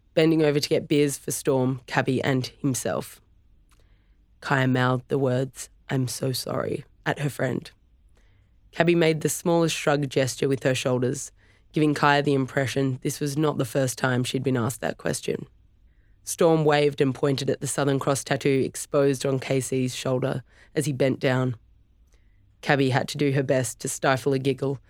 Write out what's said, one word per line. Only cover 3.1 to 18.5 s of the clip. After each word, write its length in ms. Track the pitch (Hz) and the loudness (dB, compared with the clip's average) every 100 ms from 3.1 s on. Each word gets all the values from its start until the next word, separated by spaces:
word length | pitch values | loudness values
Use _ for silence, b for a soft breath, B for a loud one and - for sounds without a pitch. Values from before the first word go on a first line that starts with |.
| - _ _ _ _ _ _ _ _ _ _ _ - | -14 _ _ _ _ _ _ _ _ _ _ _ -12
Kaya 260 | - 135 131 | -2 0 2
mouthed 400 | 127 127 127 - | 2 2 0 -2
the 100 | 139 | -2
words, 500 | 135 123 131 - - _ - | 0 0 -2 -8 -18 _ -6
"I'm 180 | 135 123 | -2 -2
so 240 | - 131 | -4 -4
sorry," 540 | 123 - - - - - _ - | -4 -6 -6 -4 -6 -10 _ -6
at 140 | - | -4
her 100 | 147 | -4
friend. 400 | - 131 - - - _ _ _ _ _ _ _ _ _ | -4 -4 -4 -8 -20 _ _ _ _ _ _ _ _ _
Cabby 240 | - 170 170 | 0 2 4
made 260 | 160 160 | 4 2
the 80 | 147 | -2
smallest 460 | - 180 170 165 - | -4 0 2 2 0
shrug 340 | - 147 139 | 0 0 0
gesture 380 | 143 131 - 139 | 0 -2 0 -2
with 160 | 135 | 0
her 120 | 139 123 | 0 0
shoulders, 560 | 135 127 123 - - - b b b | 0 0 0 -4 -8 -16 b b b
giving 220 | 165 151 | 0 0
Kaya 280 | 143 147 143 | 2 4 4
the 120 | 147 | 4
impression 640 | 139 127 - 127 139 139 131 | 2 0 -2 -2 0 -2 -2
this 180 | - - | -6 -4
was 180 | 147 143 | -4 0
not 200 | 151 - | 0 0
the 80 | 131 | -2
first 320 | 143 131 - | 0 -2 0
time 260 | 131 123 | 0 0
she'd 200 | 123 135 | 0 -2
been 140 | 127 127 | 0 0
asked 240 | 117 - | -2 -2
that 160 | - - | -6 -4
question. 480 | - - - - - _ _ _ _ _ _ _ | -4 -6 -4 -6 -8 _ _ _ _ _ _ _
Storm 400 | - - 175 160 | -8 2 4 4
waved 380 | 151 147 147 143 | 4 4 4 2
and 120 | 139 | 0
pointed 360 | 123 143 135 135 | 2 0 0 -2
at 100 | - | -2
the 80 | 147 | -2
Southern 320 | - 143 135 | 0 0 2
Cross 240 | 147 139 | 0 -2
tattoo 380 | - 135 147 | 0 -2 2